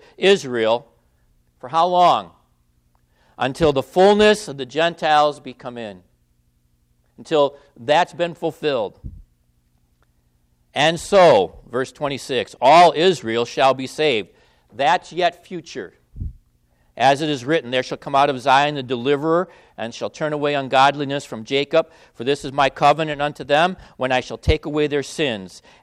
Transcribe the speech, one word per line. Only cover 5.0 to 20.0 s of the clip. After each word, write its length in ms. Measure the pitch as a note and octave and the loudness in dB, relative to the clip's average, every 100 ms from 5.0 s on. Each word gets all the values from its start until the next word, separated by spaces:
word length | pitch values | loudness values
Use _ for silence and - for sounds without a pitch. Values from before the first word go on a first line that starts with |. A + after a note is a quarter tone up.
| D#3+ D3+ D3 C#3 | 0 2 2 -2
be 120 | B2+ | -14
come 240 | A#2+ C3 A#2+ | -16 -16 -12
in. 240 | G#2+ F#2 F2+ _ _ _ _ _ _ _ _ _ _ - | -14 -14 _ _ _ _ _ _ _ _ _ _ _ -20
Until 400 | A#2 D3+ C#3+ - _ - | -2 2 2 -2 _ -12
that's 340 | A#2+ D#3 F3 | 0 0 0
been 220 | D#3 F3 | -4 -8
fulfilled. 680 | D#3+ E3 - D3+ B2+ F#2+ - - - - _ _ _ _ _ _ _ _ _ _ _ _ _ _ | -6 -8 -6 -4 -4 -6 -10 -18 -20 -20 _ _ _ _ _ _ _ _ _ _ _ _ _ _
And 260 | C3 D3+ E3 | -2 0 0
so, 600 | - G3+ E3+ A2 E2+ - - | 2 6 8 6 2 -6 -8
verse 280 | B2 B2+ | -6 -6
twenty-six, 640 | - C#3+ C3+ - B2 G2 - | -6 -8 -8 -6 -6 -6 0
"all 320 | B2 E3 F3 | 6 8 6
Israel 540 | D3 F#3 E3 A2 A#2 A#2 | 4 0 0 -4 -4 -4
shall 280 | - C3+ | 0 0
be 140 | C3 C3 | 0 -6
saved." 440 | - D3+ A2+ F2+ _ _ _ _ | -4 -2 -2 -4 _ _ _ _
That's 400 | G#2 C#3+ F3+ - | -4 0 0 -4
yet 320 | E3 E3+ - _ | -4 -4 -4 _
future. 480 | F3+ - C3 F2+ _ _ - - - _ _ _ _ _ - | -16 -14 -14 -14 _ _ -12 -12 -12 _ _ _ _ _ 0
As 240 | C3+ C#3 | 2 2
it 80 | D#3 | -2
is 160 | C#3 A#2+ | -4 -2
written, 260 | E3 A#2+ | -4 -2
"There 120 | B2+ | -4
shall 140 | - C#3 | -4 -10
come 180 | D3+ C#3 | -4 0
out 140 | C#3+ | 0
of 120 | C3 | 0
Zion 340 | C3+ C3+ D3 D3 | 2 2 2 -2
the 80 | |
deliverer, 640 | B2 B2 C3 C#3+ D#3+ E3 F3+ - _ - | -6 -4 -2 -2 0 -2 -2 -10 _ -12
and 180 | A2+ | -12
shall 140 | - | -8